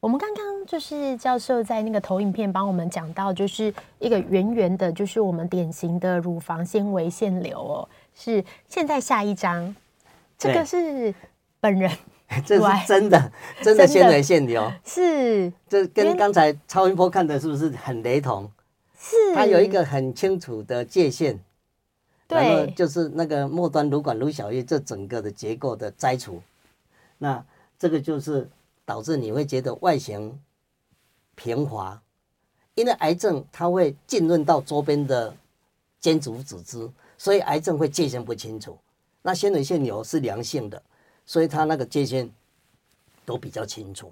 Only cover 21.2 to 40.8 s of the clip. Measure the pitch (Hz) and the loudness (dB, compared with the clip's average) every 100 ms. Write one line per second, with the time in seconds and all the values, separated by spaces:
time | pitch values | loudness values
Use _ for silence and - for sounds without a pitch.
21.2 | 151 101 - _ _ _ _ _ _ _ | -2 -4 -12 _ _ _ _ _ _ _
22.2 | _ 320 262 202 147 - 170 170 160 156 | _ 2 4 4 0 0 0 0 -2 -2
23.2 | 160 147 139 160 175 147 147 143 147 113 | -2 0 -2 0 0 0 0 0 -2 -2
24.2 | 139 147 104 123 123 156 143 104 98 117 | -2 -4 -4 -4 -2 -4 -4 -10 -8 -8
25.2 | 104 101 107 113 135 107 107 - 139 127 | -8 -8 -8 -6 -6 -6 -10 -4 -2 -2
26.2 | 113 87 87 _ _ _ _ _ _ _ | -6 -16 -18 _ _ _ _ _ _ _
27.2 | 143 127 - _ _ _ 180 156 143 151 | -6 -6 -8 _ _ _ -2 0 -2 -6
28.2 | 147 143 - _ _ _ - 110 113 151 | -2 -4 -4 _ _ _ -10 -10 -4 -4
29.2 | 113 120 147 131 127 113 185 147 - 104 | -2 -4 -2 -4 -4 -2 0 0 -2 -10
30.2 | 107 135 _ _ _ _ _ _ _ _ | -10 -14 _ _ _ _ _ _ _ _
31.2 | _ - 117 117 147 107 95 107 _ _ | _ -14 -6 -4 -4 -6 -10 -12 _ _
32.2 | _ _ _ _ _ - 240 - 156 170 | _ _ _ _ _ -2 0 0 0 0
33.2 | 214 147 139 - 170 180 160 143 _ 233 | 0 -2 -6 -4 -2 2 0 0 _ 0
34.2 | 160 170 147 156 131 147 147 147 143 127 | 2 2 4 2 2 -4 0 0 2 -2
35.2 | 113 - _ _ _ _ _ _ 170 160 | -2 -10 _ _ _ _ _ _ 0 0
36.2 | 139 117 135 92 85 120 113 - _ _ | -2 -12 -14 -18 -16 -14 -14 -16 _ _
37.2 | - 196 - 147 156 151 156 147 151 120 | 0 2 2 -4 -2 -2 -2 -2 -4 -4
38.2 | 117 110 113 110 104 85 _ _ _ _ | -8 -10 -10 -14 -14 -20 _ _ _ _
39.2 | 180 180 202 185 139 175 131 104 110 160 | -6 -2 0 0 0 -2 -2 -4 -4 -4
40.2 | 123 101 117 147 107 - | -4 -6 -6 -8 -8 -16